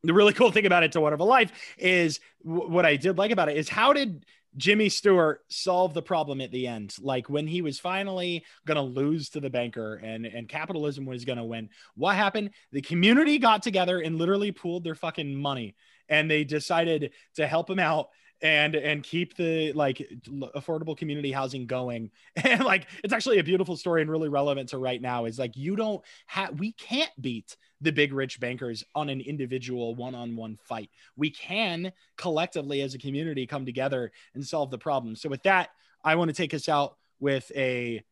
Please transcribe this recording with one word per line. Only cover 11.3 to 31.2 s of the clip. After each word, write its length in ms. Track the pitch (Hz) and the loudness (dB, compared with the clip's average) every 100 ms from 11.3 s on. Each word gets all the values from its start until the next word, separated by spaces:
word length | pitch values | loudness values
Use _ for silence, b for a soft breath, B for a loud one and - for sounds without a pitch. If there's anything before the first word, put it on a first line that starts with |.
| 120 113 | -6 -6
win, 240 | 117 110 B B | -8 -10 B B
what 200 | - 165 | -2 0
happened? 360 | 190 202 220 202 b b | 2 2 0 -6 b b
The 100 | 139 | -10
community 560 | 139 170 190 247 311 294 | -4 4 6 6 6 4
got 240 | 233 214 | 4 4
together 380 | 233 190 180 180 | 2 0 2 0
and 180 | 160 160 | -2 0
literally 340 | 170 202 208 | 2 2 0
pooled 320 | - 180 175 | -4 -6 -4
their 100 | 170 | -6
fucking 400 | 156 165 160 147 | -6 -6 -6 -6
money, 420 | 139 143 135 110 - b b _ | -4 -4 -4 -8 -14 b b _
and 200 | 151 156 | 2 4
they 140 | 151 | 2
decided 680 | 147 151 - 170 170 156 143 b b - | 2 -2 0 0 2 0 -2 b b -4
to 100 | 151 | 0
help 240 | 160 170 | 0 0
him 80 | 190 | 0
out 320 | 160 156 131 b b _ | 2 2 -2 b b _
and, 320 | 156 151 151 | 2 4 4
and 280 | 156 143 147 | 2 0 -4
keep 340 | 143 165 175 - | -2 -4 -4 -4
the, 360 | 170 160 156 | -2 0 -2
like, 280 | 147 143 127 139 120 - | 0 0 0 -8 -14 -14
l-, 220 | 139 131 | -12 -10
affordable 420 | 143 135 156 160 151 | -10 -6 -6 -6 -8
community 360 | 160 147 143 | -6 -4 -4
housing 340 | 135 135 135 120 | -2 -4 -6 -6
going. 440 | 127 123 120 110 b b - | -4 -4 -6 -10 b b -2
<laughs> 80 | |
And, 180 | - 175 | 2 2
like, 260 | 240 190 - B | 2 0 -2 B
it's 120 | 202 | -4
actually 240 | 226 262 214 | -2 4 2
a 60 | |
beautiful 320 | 151 185 180 165 | 4 0 0 -4
story 260 | 185 165 | 0 0
and 80 | 156 | 0
really 180 | 156 156 | -2 -2
relevant 400 | 143 143 139 123 | 0 0 -2 -4
to 80 | 135 | -6
right 220 | 127 123 | -4 -4
now 240 | 127 123 | -4 -2
is, 140 | 113 113 | -4 -4
like, 180 | 123 127 | -6 -4
you 200 | 147 202 | -6 -2
don't 280 | 220 196 B B B | -2 -4 B B B
ha-, 240 | - 196 | -6 -4
we 180 | 147 208 | -4 -8
can't 400 | - - 262 320 - | -8 -6 -2 -2 -4
beat 380 | 131 117 - - _ _ | -8 -8 -12 -20 _ _
the 120 | 156 | -2
big 200 | 147 147 | 2 0
rich 280 | 135 131 - | 0 -6 -6
bankers 440 | 123 123 127 113 - | -8 -6 -8 -10 -8
on 140 | 147 147 | -6 -6
an 120 | 131 | -6
individual 760 | 123 147 127 131 123 123 117 | -8 -8 -6 -6 -6 -6 -6
one-on-one 640 | 120 123 123 120 117 113 107 | -6 -10 -10 -10 -10 -10 -14
fight. 280 | _ 113 104 b b | _ -10 -10 b b
We 140 | - | -4